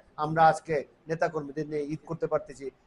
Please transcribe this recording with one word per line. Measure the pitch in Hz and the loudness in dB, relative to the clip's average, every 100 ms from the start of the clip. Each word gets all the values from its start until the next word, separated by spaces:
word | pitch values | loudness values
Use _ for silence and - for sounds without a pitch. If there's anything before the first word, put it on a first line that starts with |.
| - - | -4 -6
আমরা | 151 160 160 | -2 6 6
আজকে | 156 - 147 - _ 156 | 6 0 -4 -4 _ -8
নেতাকর্মীদের | 160 170 156 143 147 151 | -2 -2 -2 -6 -6 -6
নিয়ে | 151 | -4
ঈদ | 143 156 - | -4 -8 -8
করতে | 160 156 | -6 -2
পারতেছি, | 151 - 127 135 - | -2 -4 -12 -14 -14